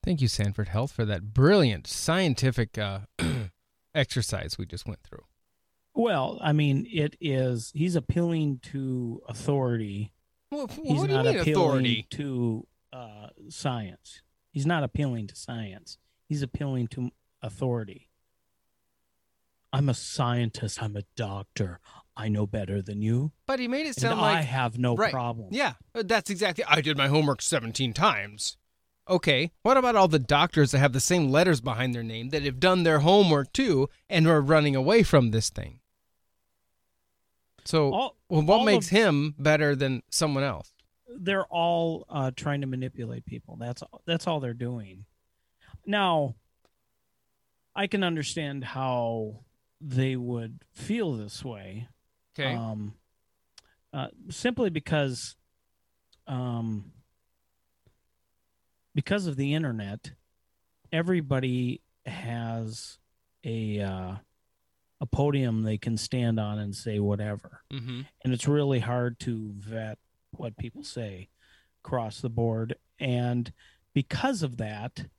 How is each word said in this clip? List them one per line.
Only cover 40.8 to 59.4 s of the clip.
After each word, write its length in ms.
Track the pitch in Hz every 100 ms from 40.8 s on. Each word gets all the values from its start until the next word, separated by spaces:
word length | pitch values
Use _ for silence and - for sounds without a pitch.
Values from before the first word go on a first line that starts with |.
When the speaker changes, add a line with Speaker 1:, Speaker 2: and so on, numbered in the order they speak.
| _ _ -
Speaker 2:
They're 360 | 240 180 196 -
all, 600 | 175 170 170 165 160 -
uh, 220 | 156 131
trying 260 | 127 147 143
to 40 | 135
manipulate 580 | 127 131 - 117 120 -
people. 300 | - - 113
That's, 260 | 117 123 - - -
that's 200 | 165 175
all 140 | 156
they're 140 | 123
doing. 500 | 120 120 123 98 92 101 _ _ _ _ _ - - -
Now, 480 | 208 190 165 139 - _ _ _ _ _ _ _ _ _ _ _ _ _ -
I 100 | 196
can 160 | 202
understand 640 | 180 165 139 - 147 139
how 800 | 123 131 131 123 117 113 107 107 - _ _ _
they 360 | 151 127 131 131
would 440 | 123 120 113 123 _
feel 400 | - 135 226 185
this 300 | 120 104 -
way. 440 | 131 107 95 101 123 _ _ _ _ -
Speaker 1:
Okay. 160 | 135
Speaker 2:
Um, 400 | 120 113 107 104 - _ _ _ _ _ _ _ _ _
uh, 160 | - - - 175
simply 400 | - 240 247 214
because, 680 | 156 - 151 139 123 - - _ _ _ _ _ _ _ _ -
um, 640 | 127 123 117 113 107 95 - _ _ _ _ _ _ _ _ _ _ _ _ _ _ _ _ _ _ _
because 320 | - - 202 180
of 100 |
the 180 | 135